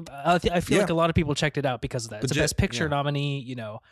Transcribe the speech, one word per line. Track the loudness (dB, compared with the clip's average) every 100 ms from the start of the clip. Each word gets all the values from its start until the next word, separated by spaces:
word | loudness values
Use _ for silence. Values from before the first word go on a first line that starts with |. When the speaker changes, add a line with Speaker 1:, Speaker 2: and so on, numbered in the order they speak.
| -14
Speaker 1:
I | -4 2 2
th-, | 2
I | 0
feel | 2 2
like | 4
Speaker 2:
Yeah. |
Speaker 1:
a | 4
lot | 4
of |
people | 4 2
checked | 0 0 0
it | -2
out | -2
because | -4 -6 -6
of |
that. | -6
It's | -2
a |
Speaker 2:
Legit, | 0
Speaker 1:
Best | 2 2
Picture | 0 0
Speaker 2:
yeah. | -2
Speaker 1:
nominee, | 0 0 -2 -2 -4
you | -8
know. | -10 -10 -12 -18